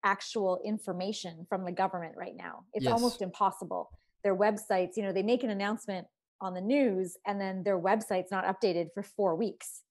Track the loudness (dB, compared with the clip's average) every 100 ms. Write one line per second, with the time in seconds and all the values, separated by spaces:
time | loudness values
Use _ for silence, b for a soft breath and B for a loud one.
0 | 2 0 -2 0 0 0 -2 -4 -4 -4
1 | -4 -6 -8 -12 -6 -4 -4 0 -2 -2
2 | -8 -10 -12 -10 -12 -14 -8 -2 2 4
3 | 2 0 -6 2 2 2 -6 -6 -6 b
4 | b _ 0 4 4 2 0 2 2 0
5 | -2 0 2 2 2 0 -2 -2 -4 -6
6 | -8 _ _ _ -6 -4 2 4 4 2
7 | -2 -4 -4 -2 -2 -2 0 2 4 2
8 | 2 -2 0 0 0 2 2 2 -2 -6
9 | -10 0 2 2 0 -4 -14 -14 _